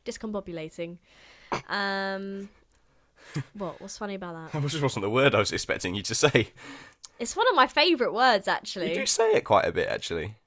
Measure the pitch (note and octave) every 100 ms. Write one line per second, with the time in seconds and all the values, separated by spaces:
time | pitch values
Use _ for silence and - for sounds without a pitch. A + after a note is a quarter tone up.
0 | - - A3 G#3 F#3+ E3 D#3+ - E3+ F3
1 | _ - - - - - - G3+ G3 G3
2 | G3 G3 G3 G3 G3+ _ _ _ _ _
3 | _ _ - C#3+ - G#3 F3+ - G3 -
4 | G3+ G3 F3 E3 D#3+ D3+ C#3+ D#3+ C#3 A2+
5 | G2+ B2 C#3 G#2+ G2+ - - - F2+ G2
6 | - A2+ D3+ C3+ - - - - - _
7 | - - A#3+ F#4+ B4 E4+ - D4 F4 C#4+
8 | G3+ G3 B3+ G#3 F#3+ - - G3 E3 F3
9 | F3 - A3+ - - G#2 - F2 A1+ -
10 | - E2 F2+ A2